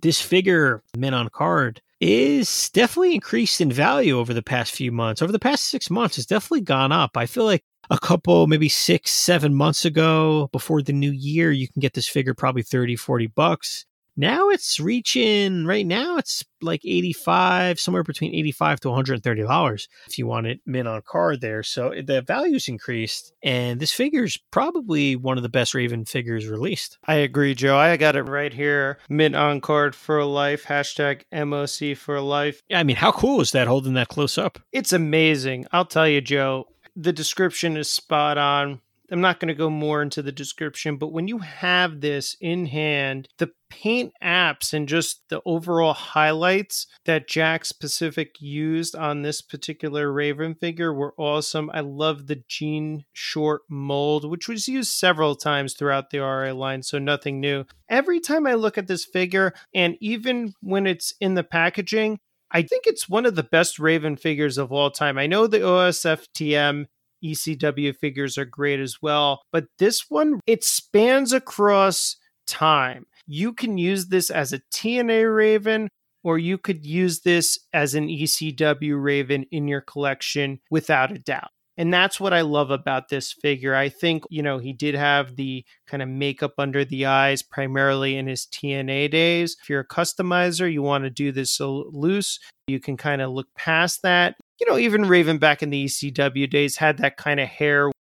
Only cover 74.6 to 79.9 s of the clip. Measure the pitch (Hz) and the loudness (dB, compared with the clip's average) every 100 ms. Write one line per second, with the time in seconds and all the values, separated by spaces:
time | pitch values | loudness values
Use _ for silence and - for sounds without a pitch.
74.6 | - - 220 247 233 226 226 214 214 214 | -8 -6 -2 0 2 2 4 4 4 4
75.6 | 214 220 214 - _ _ 175 160 165 190 | 2 -2 -2 -10 _ _ -2 0 0 -2
76.6 | - 165 147 170 185 165 180 175 165 - | -4 -6 -4 0 0 0 2 2 2 -2
77.6 | _ 160 143 147 151 160 151 - 156 131 | _ -2 0 0 -2 -4 -2 -2 -4 0
78.6 | 156 147 151 143 139 139 131 139 131 160 | 0 0 -2 -2 0 0 0 -4 -4 -4
79.6 | 143 139 - | -4 -4 -6